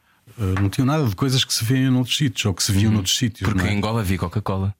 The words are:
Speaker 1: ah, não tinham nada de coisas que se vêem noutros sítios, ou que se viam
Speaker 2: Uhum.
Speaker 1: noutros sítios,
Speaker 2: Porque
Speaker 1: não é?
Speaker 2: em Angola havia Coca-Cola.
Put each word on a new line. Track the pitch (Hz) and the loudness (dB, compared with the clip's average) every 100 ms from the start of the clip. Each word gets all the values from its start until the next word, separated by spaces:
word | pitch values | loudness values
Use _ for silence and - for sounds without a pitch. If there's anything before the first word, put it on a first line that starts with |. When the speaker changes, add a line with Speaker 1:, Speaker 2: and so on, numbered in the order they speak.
| _ _ _ - | _ _ _ -6
Speaker 1:
ah, | 98 92 | -2 0
não | 101 | 0
tinham | - 127 | 0 0
nada | 156 131 | 2 0
de | 95 | 0
coisas | 139 127 | 0 0
que | - | -2
se | - 110 | -4 0
vêem | 131 131 | 2 2
noutros | 127 123 - | 2 0 0
sítios, | 147 - 107 | -2 0 -2
ou | |
que | 92 | -2
se | - | 0
viam | 98 107 | 2 4
Speaker 2:
Uhum. | |
Speaker 1:
noutros | 107 95 - | 2 0 0
sítios, | 120 - 107 | -2 -2 -2
Speaker 2:
Porque | 98 | 0
Speaker 1:
não | 90 | 0
é? | |
Speaker 2:
em | 101 | 0
Angola | 101 113 | 0 -2
havia | 98 92 | 0 -2
Coca-Cola. | 90 107 104 98 98 - | -2 -4 -2 -2 -2 -4